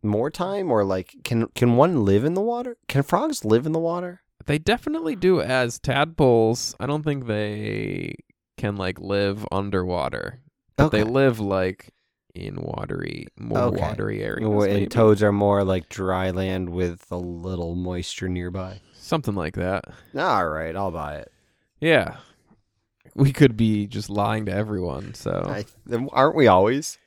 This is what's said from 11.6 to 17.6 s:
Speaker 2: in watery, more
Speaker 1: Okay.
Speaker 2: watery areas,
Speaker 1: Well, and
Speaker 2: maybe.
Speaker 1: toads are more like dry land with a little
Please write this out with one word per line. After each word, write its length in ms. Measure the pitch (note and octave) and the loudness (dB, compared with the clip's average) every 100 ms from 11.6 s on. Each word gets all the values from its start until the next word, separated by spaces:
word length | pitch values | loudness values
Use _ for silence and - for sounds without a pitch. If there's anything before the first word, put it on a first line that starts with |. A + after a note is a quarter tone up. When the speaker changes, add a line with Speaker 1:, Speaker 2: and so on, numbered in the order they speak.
| F#2 F#2+ - _ _ _ _ | -2 -4 -16 _ _ _ _
Speaker 2:
in 220 | - G1+ G1+ | -12 -10 -8
watery, 680 | G1+ - - G1+ G1+ - - _ | -8 -8 -8 -8 -8 -10 -14 _
more 200 | - - | -4 -2
Speaker 1:
Okay. 220 | B2 - | 0 0
Speaker 2:
watery 420 | - G#2+ G#2 G#2 | -4 -4 -6 -4
areas, 240 | G#2 G#2 A2 | -6 -4 0
Speaker 1:
Well, 140 | G#2 | 2
and 80 | G2+ | 2
Speaker 2:
maybe. 120 | G2+ G2 | 2 0
Speaker 1:
toads 340 | A#2+ A2 G#2 | 4 6 6
are 100 | G#2 | 4
more 320 | G2+ G2+ G2+ | 4 4 2
like 240 | G2 F#2 E2+ | 2 0 -4
dry 420 | - F#2+ F#2 F#2 | -6 -4 -2 -2
land 380 | F2+ F#2+ F#2 F2+ | -2 -2 -4 -4
with 420 | F2 F2+ E2+ _ | -2 -2 -4 _
a 60 | F2+ | -10
little 580 | F2+ F2 F2+ F2+ | -8 -10 -8 -6